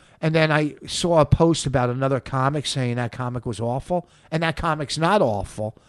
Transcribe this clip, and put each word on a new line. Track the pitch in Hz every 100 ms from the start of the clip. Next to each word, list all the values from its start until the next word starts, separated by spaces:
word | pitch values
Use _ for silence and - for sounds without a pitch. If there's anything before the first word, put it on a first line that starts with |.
| _ -
And | 160 160
then | 156
I | 151 151 - -
saw | - 175 165
a | 143
post | - 165 156 139
about | 131 123
another | 127 135 135
comic | - 135 135 151 -
saying | 135 123 120
that | 120
comic | - 123 123 123
was | 113
awful, | 117 135 - 180 - _ -
and | 165
that | 165 160
comic's | 175 151 143 147
not | 165 208
awful, | 135 101 - - 107 -